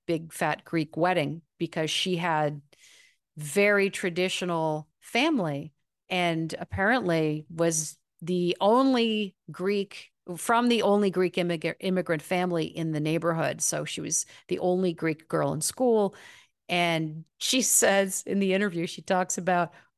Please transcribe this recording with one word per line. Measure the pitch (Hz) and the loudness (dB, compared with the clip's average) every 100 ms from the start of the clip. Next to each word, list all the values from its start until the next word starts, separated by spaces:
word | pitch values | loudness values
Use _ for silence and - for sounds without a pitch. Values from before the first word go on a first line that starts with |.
| - | -4
big | 165 165 | -4 -4
fat | - 165 151 | -4 -2 -2
Greek | - 165 151 - | -4 -4 -2 0
wedding, | 175 180 143 165 - - | 2 2 0 -4 -12 -8
because | 165 175 156 | -6 -4 -2
she | - 190 175 | -2 -2 -2
had | 175 156 151 147 - _ - - _ _ _ - | 0 0 0 -4 -14 _ -20 -20 _ _ _ -14
very | 151 202 202 202 196 | -6 2 4 4 2
traditional | 196 190 170 185 - 180 170 160 156 156 _ | -2 -4 -2 -2 -2 -2 -2 -2 -2 -6 _
family | - 233 311 285 165 143 160 _ _ _ - | -6 0 0 0 0 -4 -8 _ _ _ -6
and | 185 175 160 160 - | -2 0 0 -2 -6
apparently | 175 - 196 254 185 165 156 151 151 | -6 -2 2 2 2 2 0 -2 -6
was | 165 170 160 156 - _ - | -2 0 0 -4 -12 _ -12
the | 165 180 175 - | -4 0 0 2
only | 196 240 269 254 233 214 196 - - | 4 4 4 2 2 0 -4 -8 -16
Greek, | 151 185 202 196 - - _ - 170 | -6 -2 -2 -4 -10 -20 _ -14 -6
from | - 233 240 | 0 2 4
the | 233 | 2
only | 202 202 202 | 4 4 4
Greek | 180 180 | 2 0
immig-, | 185 175 170 160 - | 0 -2 0 -4 -4
immigrant | 190 185 175 160 | -2 0 0 -2
family | - 180 180 170 | -2 -2 0 0
in | 160 - 165 | -2 -4 -4
the | 151 | -2
neighborhood. | 151 160 165 165 139 156 | 0 0 0 0 -2 -2
So | - 151 | -4 -4
she | 151 - | -6 -8
was | 160 - - - - | -6 -6 -6 -12 -8
the | - | -2
only | 180 180 185 | 0 2 0
Greek | 165 165 160 - | 0 -2 -4 -4
girl | 160 143 | -2 0
in | 147 | -2
school. | - - 254 220 196 - - - _ _ - | -4 0 2 4 2 -2 -20 -20 _ _ -4
And | 175 170 160 156 156 - - | 0 2 0 -2 -6 -14 -8
she | - 262 | 0 0
says | - - 220 196 196 - - | 2 4 4 4 2 -2 -2
in | 196 | 0
the | 196 | 2
interview, | 190 202 170 165 | 2 0 -2 -6
she | - | -6
talks | - 185 185 - | -2 0 0 -2
about, | 175 180 165 - _ | 0 2 0 -4 _